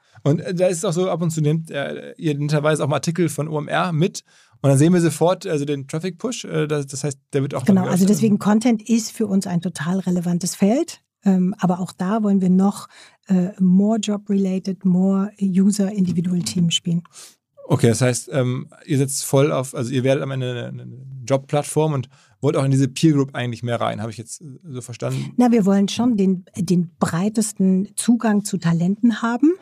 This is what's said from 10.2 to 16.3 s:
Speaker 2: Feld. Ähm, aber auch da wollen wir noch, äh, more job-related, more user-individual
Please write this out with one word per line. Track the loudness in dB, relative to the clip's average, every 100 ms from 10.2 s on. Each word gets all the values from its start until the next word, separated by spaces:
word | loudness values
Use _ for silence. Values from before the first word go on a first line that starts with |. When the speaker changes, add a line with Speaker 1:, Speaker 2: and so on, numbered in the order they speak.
| -2 -2 -4
Speaker 2:
Feld. | 0 2 2 -2 -8 _ _
Ähm, | 0 2 0 0
aber | -2 -2
auch | -6
da | -6 -4 0
wollen | 2 2
wir | 4
noch, | 4 2 0 -10 -20 -20 _ -2
äh, | 0 0 0
more | 4 4 4 2
job-related, | -2 -4 -2 0 0 -2 -4 -2 0
more | 2 2 2 -2 -4
user-individual | 0 2 2 2 0 0 0 0 -2